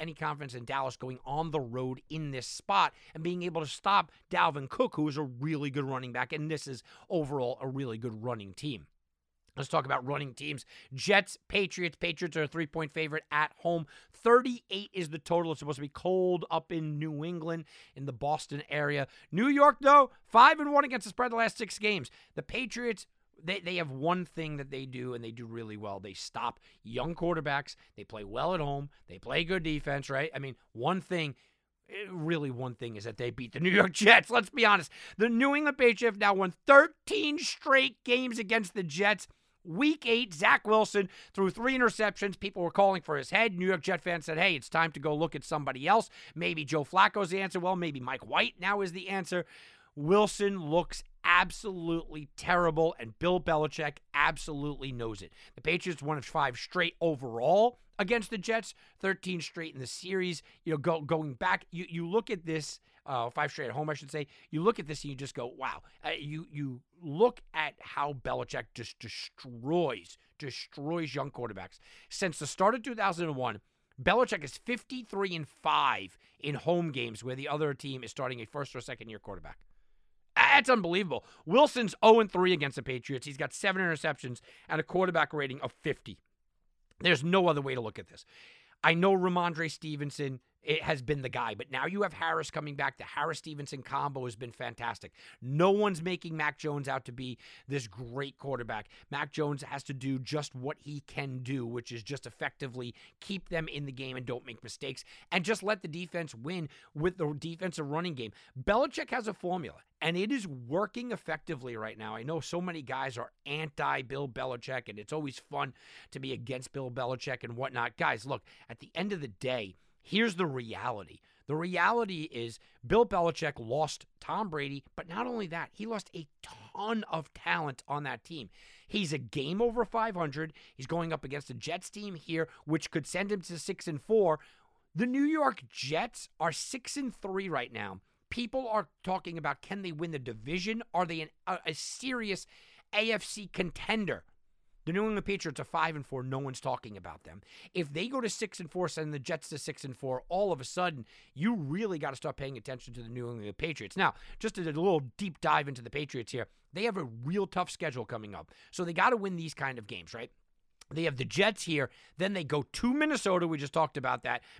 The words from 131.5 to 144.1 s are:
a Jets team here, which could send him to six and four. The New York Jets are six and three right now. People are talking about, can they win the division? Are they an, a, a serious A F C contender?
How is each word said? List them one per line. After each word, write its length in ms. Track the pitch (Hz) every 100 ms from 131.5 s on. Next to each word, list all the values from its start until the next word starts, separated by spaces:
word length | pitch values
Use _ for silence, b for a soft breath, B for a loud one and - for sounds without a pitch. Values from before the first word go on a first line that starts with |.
a 40 |
Jets 360 | 117 151 175 -
team 240 | 208 208
here, 340 | 170 - 160 156 B
which 260 | 147 156 -
could 160 | 160 143
send 240 | 180 196
him 120 | 202
to 160 | - 170
six 280 | - 185 -
and 140 | 147
four. 400 | - 220 180 156 b b b b b
The 120 | 156 247
New 180 | 269
York 400 | 285 311 269 - 120
Jets 640 | - 131 156 233 - - -
are 120 | 165
six 440 | - - 262 - 285
and 180 | 262
three 360 | - 196 190 190
right 220 | 139 120
now. 280 | 113 101 95 _ _ -
People 380 | 240 233 262 240
are 200 | 214 - _
talking 320 | 185 185 175 165
about, 240 | 147 135
can 220 | - 196
they 100 | 185
win 200 | 151 170
the 60 | 147
division? 640 | 123 110 117 180 190 226 226
Are 100 | 170
they 160 | 175 160
an, 80 | 156 _ -
a, 120 | 185 -
a 80 |
serious 720 | 151 - - 262 247 214 180 - B B B B
A 180 | 208 226
F 100 | 214
C 280 | - 214 190
contender? 720 | - 180 - - 220 180